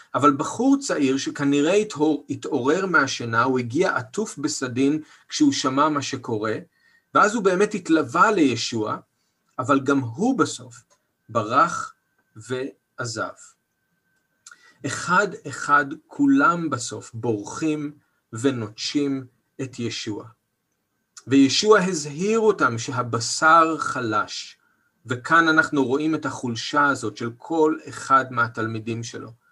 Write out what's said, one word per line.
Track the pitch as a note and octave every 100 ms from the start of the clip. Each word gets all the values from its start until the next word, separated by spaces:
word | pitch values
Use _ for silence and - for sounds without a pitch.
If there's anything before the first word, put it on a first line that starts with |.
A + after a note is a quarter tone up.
| - C3+
אבל | D3
בחור | C3+ D3 - C4 C#4
צעיר | - D#3 C3+ C3+
שכנראה | D#3 - C#3+ C#3+ D3+
התעור-, | G#3 G#3+ C#3+ D#3 C#3+ -
התעורר | A#2 - C#3 B2+ F3+ F#3+
מהשינה, | D#3 C3+ - A#2+ A2+
הוא | C3 B2+
הגיע | A#2+ C#3 F#3+ -
עטוף | A#2 - G#3+ -
בסדין | C#3+ - B2+ A#2+ C#3 D#3 - - -
כשהוא | - D3
שמע | C#3 C3+ C3+ D#3
מה | D3
שקורה, | - B2+ - G#2+ G#2+ C3 - _ _ _ _ C#3+
ואז | G3+ A#3
הוא |
באמת | F#3+ F3+ G#3
התלווה | G#3 - D#3+ C3 E3 G#3+
לישוע, | G3+ C#3 A2 - A#2 A2 E3+ - _ _ _ _ -
אבל | B2 C#3
גם | C3+ C#3
הוא | A#2 B2 A#3+ A3+
בסוף | C3+ - A#2 - _ _ _ _ -
ברח | A2+ G#2+ C3 E3 D#3 - _ _ _ _ A2+
ועזב. | A2+ B2+ C#3 - _ - A#2+ A2 F#2 - - _ _ _ _ _ _ _ _ _ - - _ _ -
אחד | - D#3+ F#3 G3+ - C#3+
אחד | - - C#3+ C#3 D#3 _
כולם | - C#3+ C#3 D3+ F3 D#3+
בסוף | A#2+ - G#2 -
בורחים | A#2 A#2+ G#2 G2+ - D#3 D3+ D3 - _ _ _
ונוטשים | A2+ C3+ B2 G#2+ - - D3 C#3 C3+ B2 _ _ -
את | B2+ -
ישוע. | A2+ - A#2 G2+ A2+ _ _ _ _ _ _ _ _ - A#2
וישוע | C#3 C3+ - G#3+ G#3
הזהיר | F#3 E3 C#3+ C#3+ G3+ A3+
אותם | G#3+ G3 C3 A#2
שהבשר | C#3+ B2 A#2+ A#2 - - D#3+ E3 D#3+ D3+
חלש, | - C3+ A#2 G#2+ - - - - _ _ _ _ A2+
וכאן | A#2+ - E3 D#3+
אנחנו | D#3 D3+ C#3+ A#2+
רואים | C#3 D#3 D3+
את | -
החולשה | - B2 A2+ - D3 C#3+
הזאת | B2 A2+ -
של | A#2 A#2+
כל | - D#3+ D#3 D#3+ -
אחד | - - C3+ B2+
מהתלמידים | A#2+ A#2 A#2 A2+ A2+ A2 A#2
שלו. | A2+ A2 A#2 - _